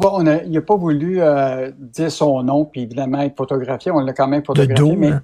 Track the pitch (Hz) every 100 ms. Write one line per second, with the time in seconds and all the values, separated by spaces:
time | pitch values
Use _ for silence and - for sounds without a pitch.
0 | 196 196 160 156 175 160 156 208 170 147
1 | 170 185 160 143 135 131 131 135 127 139
2 | 160 - 151 131 127 143 151 135 117 117
3 | 131 139 143 - 131 135 127 123 180 160
4 | 135 131 135 143 147 143 135 113 147 180
5 | 151 143